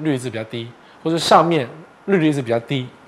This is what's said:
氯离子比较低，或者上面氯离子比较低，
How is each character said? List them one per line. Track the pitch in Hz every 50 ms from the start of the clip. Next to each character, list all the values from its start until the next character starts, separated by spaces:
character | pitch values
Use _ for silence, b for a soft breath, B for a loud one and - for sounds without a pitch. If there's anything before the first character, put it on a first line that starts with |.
氯 | 151 160 143
离 | 131
子 | 120 127
比 | 104 110
较 | 110
低， | - - 117 117 117 - b b b b b -
或 | 160
者 | 165 165
上 | 151 - 226 180 160
面 | 165 170 156 127 117 - 156 170 - - - -
氯 | 196 196 185
离 | 156 156 147
子 | 139
比 | 131 113
较 | 117 117
低， | 120 - 143 131 127 120 - - -